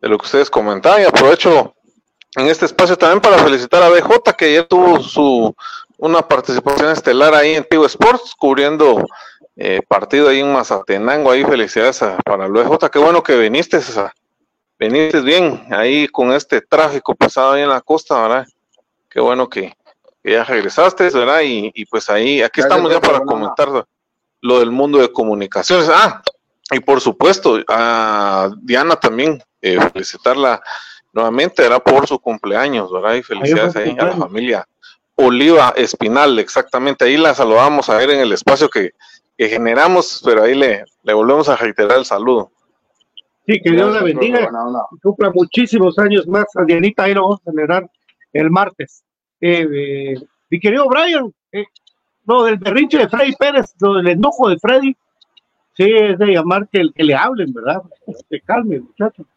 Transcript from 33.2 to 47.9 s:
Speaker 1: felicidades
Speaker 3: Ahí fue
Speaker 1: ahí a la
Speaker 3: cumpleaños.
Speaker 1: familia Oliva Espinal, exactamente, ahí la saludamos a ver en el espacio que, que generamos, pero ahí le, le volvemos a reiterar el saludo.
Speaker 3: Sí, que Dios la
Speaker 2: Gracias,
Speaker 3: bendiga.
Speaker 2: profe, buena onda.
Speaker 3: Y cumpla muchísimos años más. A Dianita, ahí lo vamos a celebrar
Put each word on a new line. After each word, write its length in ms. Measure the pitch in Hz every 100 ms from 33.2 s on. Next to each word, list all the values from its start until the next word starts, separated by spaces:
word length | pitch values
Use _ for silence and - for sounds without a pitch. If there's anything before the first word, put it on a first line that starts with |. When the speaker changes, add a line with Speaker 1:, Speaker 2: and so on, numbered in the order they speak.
Speaker 1:
felicidades 540 | 120 107 139 160 - 165
Speaker 3:
Ahí 80 |
fue 0 |
Speaker 1:
ahí 60 | 107
a 20 |
la 60 | 127 -
Speaker 3:
cumpleaños. 160 | 175 92
Speaker 1:
familia 420 | 101 123 110 85 _ _ _ _
Oliva 600 | - 131 123 143 165 127 -
Espinal, 640 | 120 - 107 123 147 120
exactamente, 680 | 98 - 127 127 135 135 123
ahí 120 | 143
la 180 | 160 135
saludamos 520 | 123 110 135 147 127
a 80 | 110
ver 120 | 131
en 120 | 143
el 100 | 127
espacio 360 | 95 - 139 147
que, 260 | - 95 _ _ _ _ _
que 100 | 110
generamos, 760 | 113 117 117 160 185 165 - -
pero 160 | 113
ahí 140 | 110 135
le, 300 | 135 101 107 _
le 100 | -
volvemos 340 | 107 113 143 147
a 80 | 127
reiterar 440 | 113 104 104 127
el 60 | 127
saludo. 440 | 101 117 120 95 _ _ _ _ _ _ _ _ _ -
Speaker 3:
Sí, 100 | 214
que 100 | 170
Dios 160 | 165 202
la 120 | 214
Speaker 2:
Gracias, 40 |
Speaker 3:
bendiga. 340 | 180 147 220 240
Speaker 2:
profe, 140 | 214
buena 160 | 117 120
onda. 200 | 170 208
Speaker 3:
Y 80 | 170
cumpla 320 | 196 196 202
muchísimos 680 | 180 175 - 240 220 185 170
años 280 | 208 202 165
más. 180 | 196 202 -
A 80 |
Dianita, 400 | 165 170 190 208
ahí 100 | 196
lo 100 | 202
vamos 180 | 190 202 -
a 60 |
celebrar 400 | 156 151 180 180